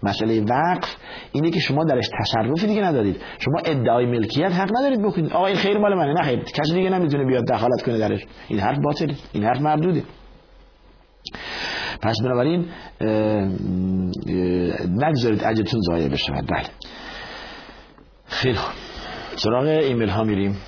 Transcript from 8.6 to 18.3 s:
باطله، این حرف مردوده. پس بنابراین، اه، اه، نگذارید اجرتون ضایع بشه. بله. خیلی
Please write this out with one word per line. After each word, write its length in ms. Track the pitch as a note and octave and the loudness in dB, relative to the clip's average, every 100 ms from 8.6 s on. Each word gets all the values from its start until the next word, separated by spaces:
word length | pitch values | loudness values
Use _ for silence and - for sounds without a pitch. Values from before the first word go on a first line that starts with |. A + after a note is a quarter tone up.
| G2+ C#3+ | 0 2
باطله، 320 | C#3+ D3 D#3+ C#3 - | 0 0 -2 -4 -6
این 100 | - | -2
حرف 180 | G#2+ B2+ | 0 2
مردوده. 420 | D3 D3+ E3+ D#3 - - - - - - - _ - - - _ - - - - - - - - | 2 2 2 0 -4 -14 -20 -20 -20 -20 -20 _ -20 -20 -20 _ -8 -6 -6 -6 -6 -6 -6 -2
پس 140 | G#2+ A2 | 0 2
بنابراین، 420 | B2 B2 C3 F3 E3+ - - - | 2 2 4 2 0 -8 -16 -4
اه، 80 | A2 | 0
اه، 380 | G#2+ G#2+ G#2+ G2 F#2 G2 F#2 F#2 F#2 F#2 - - F2+ F2+ F2+ F2 - F2+ F#2 D3+ | 2 2 2 0 -2 -2 0 0 0 0 -4 -2 0 2 2 0 0 0 0 2
نگذارید 360 | D3 A#2 G#2 | 2 2 2
اجرتون 380 | - A2 G#2 A#2 | 2 0 0 0
ضایع 280 | F2 E2+ D2+ | 2 2 0
بشه. 220 | C#2+ - | 0 -2
بله. 360 | C#2+ - C#2+ - - - - - - - - - - - - - - - - | -4 -2 -4 -4 -12 -18 -16 -14 -14 -14 -14 -14 -16 -18 -20 -20 -20 -20 -20
خیلی 320 | - | -10